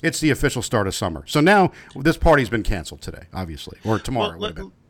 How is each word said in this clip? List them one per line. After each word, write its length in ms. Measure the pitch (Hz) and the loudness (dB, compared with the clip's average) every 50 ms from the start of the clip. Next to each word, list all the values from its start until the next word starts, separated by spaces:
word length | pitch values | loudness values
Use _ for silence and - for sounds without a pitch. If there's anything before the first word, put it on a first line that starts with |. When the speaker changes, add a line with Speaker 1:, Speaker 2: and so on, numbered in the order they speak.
| - | -6
Speaker 1:
it's 160 | 165 156 - | -4 -4 0
the 120 | 156 151 | 0 0
official 300 | 131 - 147 135 - 127 | 0 2 0 -2 -2 -2
start 280 | 107 - - 110 101 95 | -4 -2 -2 0 0 0
of 60 | - | -2
summer. 260 | - 104 90 82 76 73 - | -4 -4 -4 -6 -8 -10 -2
So 120 | - 151 | 0 2
now 300 | 147 180 208 202 185 147 - - - - - | 4 6 6 6 4 4 2 -4 -14 -18 -14
this 220 | 139 139 165 156 | -2 0 0 0
party's 320 | - - 165 156 143 123 92 | 4 4 4 6 6 4 2
been 140 | 113 113 98 | -2 -2 0
canceled 360 | - 107 90 82 - 85 - | -2 -2 -2 -4 -10 -14 -14
today, 260 | - - - - - - - | -14 -14 -14 -14 -18 -14 -10
obviously, 460 | - 92 82 78 71 - - - - - | -10 -8 -8 -10 -12 -14 -16 -18 -10 -2
or 160 | 104 110 101 | -2 -2 -2
tomorrow 300 | - - 131 117 104 104 | -2 -2 -2 -2 -2 -4
Speaker 2:
Well, 40 | - | -4
Speaker 1:
it 40 | 90 | -6
would 180 | 101 - 165 160 | -8 -8 -8 -10
have 80 | 196 190 - _ _ _ | -14 -16 -18 _ _ _